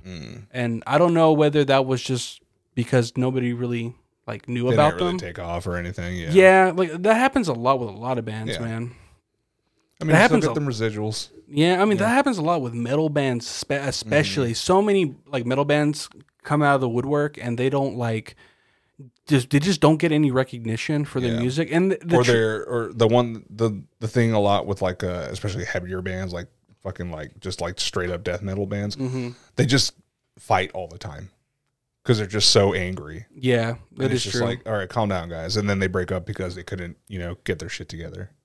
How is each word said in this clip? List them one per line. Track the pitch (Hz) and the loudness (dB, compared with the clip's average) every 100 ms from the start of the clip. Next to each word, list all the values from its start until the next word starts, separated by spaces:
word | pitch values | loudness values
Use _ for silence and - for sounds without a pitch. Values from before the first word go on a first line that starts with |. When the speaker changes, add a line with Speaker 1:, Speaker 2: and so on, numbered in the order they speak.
Speaker 1:
Mm. | 92 87 - - 104 | -12 -14 -14 -16 -12
Speaker 2:
And | 127 120 113 | -6 -4 -4
I | - 147 | 0 2
don't | 175 | 4
know | 170 160 | 6 6
whether | 151 151 147 | 6 4 4
that | 135 135 131 | 4 4 2
was | 127 | 0
just | - 123 - - _ _ _ | -2 -4 -4 -14 _ _ _
because | - 117 127 117 131 | -4 2 2 2 0
nobody | 127 127 120 | 0 0 -2
really, | 120 123 120 117 120 _ _ - | -2 -4 -4 -6 -10 _ _ -10
like, | 107 - | -10 -6
knew | 120 123 | -2 2
Speaker 1:
They | |
Speaker 2:
about | 113 151 | 4 4
Speaker 1:
didn't | 87 | 4
really | 175 | -2
Speaker 2:
them. | 180 | -2
Speaker 1:
take | 90 92 | -6 -8
off | 87 85 90 | -6 -6 -4
or | 87 | -4
anything. | 87 90 87 90 | -6 -6 -6 -6
Yeah. | 85 | 2
Speaker 2:
Yeah, | 185 185 190 185 | 8 8 8 6
like, | 175 175 170 | 2 -2 0
that | 196 | 2
happens | 226 262 262 170 | 4 4 2 -2
a | |
lot | 117 123 135 | 0 2 0
with | 113 | -2
a | |
lot | 98 120 123 | -6 -4 -4
of | |
bands, | 110 110 110 | -4 -6 -6
Speaker 1:
Yeah. | 98 | -6
Speaker 2:
man. | 113 113 120 - - _ _ _ _ _ _ _ _ - | -4 -6 -8 -12 -20 _ _ _ _ _ _ _ _ -6
Speaker 1:
I | |
mean, | 156 | 2
Speaker 2:
That | 160 240 | 6 6
Speaker 1:
you | 220 | 4
still | |
Speaker 2:
happens | |
Speaker 1:
get | 151 | 2
Speaker 2:
a | |
Speaker 1:
them | 147 143 | -2 -2
residuals. | 110 113 107 110 104 - - - | -2 -2 -2 -4 -6 -10 -18 -6
Speaker 2:
Yeah, | 147 170 180 | 0 2 4
I | 214 | 2
mean, | 185 | 2
Speaker 1:
Yeah. | |
Speaker 2:
that | 214 | 2
happens | 254 277 196 | 2 2 0
a | |
lot | 156 170 | 0 0
with | 123 | -2
metal | 117 117 143 160 | -4 -2 0 0
bands, | 147 135 120 - | 0 0 -2 -6
spe-, | - - | -10 -6
especially. | 139 139 - 110 143 196 156 120 | -4 -4 -6 0 2 2 0 -2
Speaker 1:
Mm-hmm. | |
Speaker 2:
So | 113 - 190 | -2 2 4
many, | 208 196 156 - - | 4 2 0 -4 -8
like, | 135 120 | -4 -2
metal | 131 | 0
bands | 143 147 147 147 - - - _ | 2 2 2 -2 -8 -16 -20 _
come | - 147 | -2 2
out | 143 | 4
of | 139 | 4
the | 127 | 2
woodwork, | 120 135 147 147 - | 0 0 0 -2 -4
and | 123 117 | -6 -2
they | 135 | 0
don't, | 139 139 110 | 0 -2 -2
like, | 117 110 - - _ _ _ _ _ - 131 _ - | -4 -4 -6 -20 _ _ _ _ _ -20 -20 _ 0
just, | 143 120 | 2 4
they | 143 | 2
just | 175 170 | 2 4
don't | 147 156 | 4 4
get | 170 | 2
any | 151 147 | 2 2
recognition | 127 131 120 113 113 - 147 143 | 2 -2 -4 -6 -4 -2 -4 -2
for | 131 | -2
their | 123 | -2
Speaker 1:
Yeah. | 113 | 0
Speaker 2:
music. | 123 139 165 | -2 -2 0
And | 160 190 | 2 2
the, | 180 | 0
the | 170 165 | 2 2
Speaker 1:
Or | |
Speaker 2:
tr- | 123 | 4
Speaker 1:
they're, | 117 110 110 - | 4 2 -2 -4
or | 120 104 | -4 -4
the | 110 110 | 2 4
one, | 120 120 113 - | 4 2 -4 -10
the, | 107 113 101 - - | -2 -2 -2 -10 -10
the | 110 | -2
thing | 127 113 | 2 2
a | 107 | 4
lot | 101 101 82 | 2 2 0
with, | 95 | -2
like, | 92 90 | -4 -2
uh, | 90 90 69 | -6 -6 -8
especially | - 101 95 | -8 -6 -6
heavier | 87 92 90 92 | -6 -6 -6 -8
bands, | 92 92 95 | -6 -6 -8
like, | 87 87 _ _ _ | -8 -12 _ _ _
fucking, | 95 87 87 | -12 -10 -10
like, | 78 73 - | -10 -12 -12
just, | 95 - | -10 -6
like, | 85 92 | -8 -6
straight | - 92 90 | -4 -4 -4
up | 85 | -4
death | 90 87 | -6 -6
metal | 98 98 98 | -6 -6 -4
bands, | 101 104 117 | -4 -6 -6
Speaker 2:
Mm-hmm. | 131 127 120 123 _ - | -6 -6 -8 -12 _ -2
Speaker 1:
they | 120 | 2
just | 135 - - _ _ _ _ | 2 0 -6 _ _ _ _
fight | - 95 95 | -2 0 0
all | 92 85 | -8 -12
the | 87 | -12
time | - 82 98 _ _ _ _ _ _ _ | -14 -14 -18 _ _ _ _ _ _ _
'cause | - 110 | 0 0
they're | 95 | 0
just | 104 - | 0 4
so | 110 101 | 6 4
angry. | 95 90 92 76 78 - | 2 -4 -8 -10 -14 -16
Speaker 2:
Yeah, | - 127 120 113 | -4 0 0 0
Speaker 1:
And | 117 - - | -6 -12 -6
Speaker 2:
that | 131 | -2
Speaker 1:
it's | 127 | -2
Speaker 2:
is | |
Speaker 1:
just | 107 120 | -2 -2
Speaker 2:
true. | 101 | -2
Speaker 1:
like, | - 110 | -4 -6
"All | |
right, | 104 92 | -6 -4
calm | 120 104 | -2 -2
down, | 92 85 | -2 -6
guys." | 82 92 107 | -10 -6 -2
And | 101 | 0
then | 98 | 0
they | 98 | 0
break | 92 90 | -2 -2
up | 92 87 | -4 -6
because | 101 90 | -8 -8
they | 90 | -10
couldn't, | - 92 85 - - | -10 -10 -10 -14 -12
you | 95 | -10
know, | 87 87 | -8 -8
get | - 87 | -6 -6
their | 82 | -6
shit | - 82 | -12 -12
together. | 82 82 98 95 _ | -12 -12 -12 -14 _